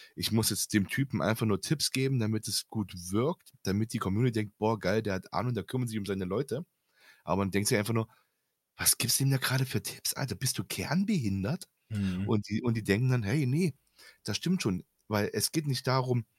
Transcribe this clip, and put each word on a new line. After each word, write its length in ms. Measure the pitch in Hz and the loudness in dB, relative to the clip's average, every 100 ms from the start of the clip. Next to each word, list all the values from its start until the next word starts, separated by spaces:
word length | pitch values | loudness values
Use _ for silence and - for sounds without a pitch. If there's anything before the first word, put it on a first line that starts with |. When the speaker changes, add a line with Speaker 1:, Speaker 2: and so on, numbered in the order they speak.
| - - | -18 -8
Speaker 1:
ich 160 | - | 0
muss 180 | 110 110 | 2 2
jetzt 240 | 101 - | 0 0
dem 140 | 107 92 | 2 2
Typen 340 | - 139 101 | 0 -2 0
einfach 240 | 82 110 110 | 0 2 2
nur 140 | 95 | 0
Tipps 320 | - 156 - | 0 -2 -2
geben, 280 | 131 135 135 | 0 0 0
damit 280 | 107 107 - | 0 -2 -2
es 220 | - - | -6 -4
gut 240 | 107 95 92 87 | -4 -4 -6 -4
wirkt, 400 | 101 139 185 - - | 0 0 -2 -10 -10
damit 280 | 98 98 113 | -2 -2 -2
die 80 | 113 | -2
Community 400 | 98 101 127 110 | -2 2 2 0
denkt, 180 | 104 - | -4 -2
boah, 220 | 110 110 | 0 2
geil, 240 | 90 107 | 0 0
der 120 | 104 92 | 0 -4
hat 180 | - | -4
Ahnung, 200 | 82 120 | -4 -2
der 120 | 113 - | -4 -4
kümmert 240 | 131 120 | -4 -4
sich 100 | 110 | -4
um 60 | 98 | -4
seine 200 | 95 90 | -4 -2
Leute. 400 | 104 143 127 180 _ _ _ - - - | -2 -2 -6 -8 _ _ _ -20 -14 -2
Aber 140 | 92 | 0
man 120 | 98 | 2
denkt 160 | 98 104 | 0 2
sich 100 | 117 | 2
einfach 160 | 104 | 2
nur, 140 | 113 110 _ _ _ _ _ _ - | 0 -2 _ _ _ _ _ _ -2
was 200 | 98 - | 0 2
gibst 220 | 117 - | 0 2
du 40 | 135 | 2
ihm 60 | |
da 60 | 135 | 2
gerade 280 | - 131 131 | 2 0 0
für 160 | 113 | -2
Tipps, 320 | - - - | -4 -6 -6
Alter? 220 | - 131 95 | -4 -4 -2
Bist 220 | 127 - | -2 -2
du 60 | |
kernbehindert? 1080 | 95 - 90 170 202 196 120 98 95 180 - _ _ | -4 -6 0 0 2 2 2 0 0 -2 -8 _ _
Speaker 2:
Mhm. 380 | 107 95 92 104 | -2 0 0 2
Speaker 1:
Und 220 | 110 - | 0 0
die, 120 | 110 | -2
und 140 | 123 113 | 0 0
die 80 | |
denken 260 | 98 101 127 | 2 2 4
dann, 140 | 123 | 2
hey, 220 | 98 147 127 | 2 2 2
nee, 280 | 147 180 - _ _ - - | 2 0 -2 _ _ -20 -14
das 140 | - 107 | -8 -4
stimmt 260 | 165 185 | -2 0
schon, 200 | 110 90 - _ - | 0 -2 -4 _ -2
weil 220 | 104 104 | 0 2
es 200 | 107 - | 0 -2
geht 160 | 160 147 | -2 -2
nicht 180 | 127 - | -2 2
darum, 380 | 131 127 123 - | 2 2 0 -2